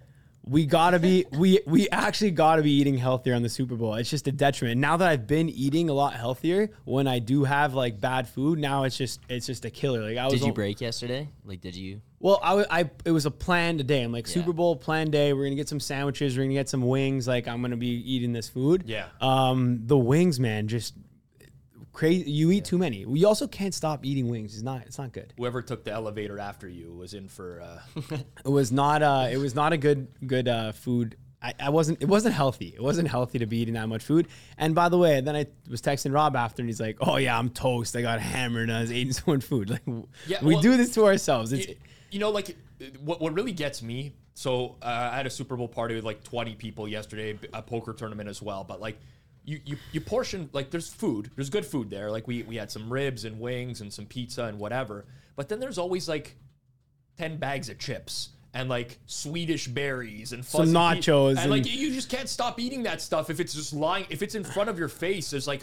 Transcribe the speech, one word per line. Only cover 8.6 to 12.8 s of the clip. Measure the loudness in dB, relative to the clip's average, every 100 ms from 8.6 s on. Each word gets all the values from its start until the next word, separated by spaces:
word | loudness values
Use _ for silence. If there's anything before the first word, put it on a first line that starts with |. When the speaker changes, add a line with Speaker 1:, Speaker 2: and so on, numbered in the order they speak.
| 0 0
Speaker 1:
it's | 0 -2
just, | -6 -8 -8
it's | -8 -6
just | -8
a | -8
killer. | -4 -2 -2
Like, | -2 -2
I | 0
was |
Speaker 2:
Did | 2
you | 2
Speaker 1:
on |
Speaker 2:
break | 0 -2 -2
yesterday? | -4 -6 -4 -6 -6 -14
Like, | -16 -12
did | -12
you? | -10 -10 -12 -16 -2
Speaker 1:
Well, | 4 4
I, | 4
w-, | 2 4
I, | 2